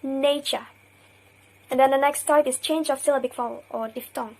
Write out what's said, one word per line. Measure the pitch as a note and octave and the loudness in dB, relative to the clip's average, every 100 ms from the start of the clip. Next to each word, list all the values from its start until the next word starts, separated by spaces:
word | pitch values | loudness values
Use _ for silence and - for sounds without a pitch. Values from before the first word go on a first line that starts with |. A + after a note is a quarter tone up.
nature. | C4+ C4+ C#4+ D4 - - - - _ _ _ _ _ _ _ _ _ | -6 -2 0 0 -2 -6 -6 -20 _ _ _ _ _ _ _ _ _
And | B3+ | 4
then | C4+ | 4
the | C4+ | 6
next | C#4+ D4 | 2 0
type | - D4 C#4+ | 2 4 4
is | B3+ | -2
change | - D#4+ D#4 | -2 -2 0
of | C4+ | -2
syllabic | - C#4 B3 | 0 0 -2
vowel | - A#3 A3+ - | -6 -8 -8 -10
or | A#3 A3+ | -8 -8
diphthong. | A#3 - - A3 | -10 -12 -10 -10